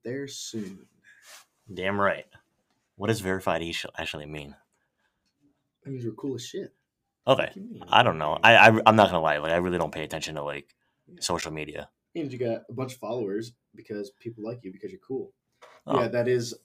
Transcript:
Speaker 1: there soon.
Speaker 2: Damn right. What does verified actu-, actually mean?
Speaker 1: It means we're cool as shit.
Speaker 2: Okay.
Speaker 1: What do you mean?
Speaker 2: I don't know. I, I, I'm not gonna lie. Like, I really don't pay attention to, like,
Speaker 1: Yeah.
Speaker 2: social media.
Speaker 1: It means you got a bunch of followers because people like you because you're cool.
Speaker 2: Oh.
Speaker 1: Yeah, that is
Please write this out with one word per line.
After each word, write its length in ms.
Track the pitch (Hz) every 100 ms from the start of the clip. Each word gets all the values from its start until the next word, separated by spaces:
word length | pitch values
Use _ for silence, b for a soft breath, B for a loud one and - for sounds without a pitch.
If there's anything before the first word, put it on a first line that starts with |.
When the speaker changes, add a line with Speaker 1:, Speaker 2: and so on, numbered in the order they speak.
Speaker 1:
there 240 | 117 135 139
soon. 520 | - - 113 95 95 - _ B B B B _ _ -
Speaker 2:
Damn 280 | 90 92 101
right. 240 | 98 76 - - _ _ _ _ _ -
What 120 | 104
does 140 | 107
verified 400 | 95 95 95 82
actu-, 260 | 85 85 - -
actually 280 | 82 80 73
mean? 300 | 76 71 - _ _ _ _ _ _ _ _ _ _ _ _ -
Speaker 1:
It 40 |
means 140 | 131
we're 80 | 117
cool 240 | - 139 120
as 100 | -
shit. 280 | 190 - _ _ _ _ _ -
Speaker 2:
Okay. 160 | 135
Speaker 1:
What 100 | -
do 60 | 190
you 40 | 226
mean? 140 | 214 -
Speaker 2:
I 160 | 110
don't 140 | 120 80
know. 200 | 76 78
I, 120 | 110 113
I, 120 | 110 110 -
I'm 100 | 110
not 100 | 95
gonna 120 | 87
lie. 160 | 78 73
Like, 160 | 78
I 40 | 85
really 200 | 90 87
don't 160 | 80
pay 100 | 78
attention 320 | 76 80 76 78
to, 80 |
like, 320 | 73 71 - _ _ _ _
Speaker 1:
Yeah. 140 | -
Speaker 2:
social 320 | - 85 80
media. 340 | 78 76 73 - _ _
Speaker 1:
It 60 | 170
means 140 | 143
you 60 | 123
got 240 | 120 110 -
a 40 |
bunch 200 | 117 123 -
of 40 |
followers 540 | 107 120 101 101 117 - _ -
because 340 | - 104 98 -
people 240 | 117 113
like 160 | 107 120
you 100 | 95
because 180 | - 98
you're 80 | 92 -
cool. 240 | 127 98 _ _ b b b -
Speaker 2:
Oh. 140 | -
Speaker 1:
Yeah, 60 | 117
that 180 | 120 120
is 280 | 123 120 -